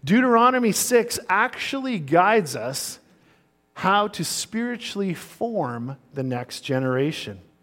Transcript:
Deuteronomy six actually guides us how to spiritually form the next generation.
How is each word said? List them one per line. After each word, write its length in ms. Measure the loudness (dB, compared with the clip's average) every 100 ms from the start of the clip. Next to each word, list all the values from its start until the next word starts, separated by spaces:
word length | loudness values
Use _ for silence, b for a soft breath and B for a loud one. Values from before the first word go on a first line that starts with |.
Deuteronomy 680 | 2 2 6 6 6 4 2
six 460 | 0 2 2 2 -6 -2
actually 680 | 0 0 -2 -6 -6 -4 -4
guides 560 | 2 4 6 4 2 -4
us 440 | -6 -6 -10 -12 _ b b b b b _ -4
how 320 | 2 2 2
to 180 | -2 -6
spiritually 880 | -6 -6 -6 -4 -6 -8 -6 -4
form 840 | -4 -10 -8 -6 -2 -4 -4 -8 -10 _
the 100 | -8
next 380 | -4 -4 -6 -12
generation. 800 | -2 -2 0 0 0 -2 -10 -14 -18 _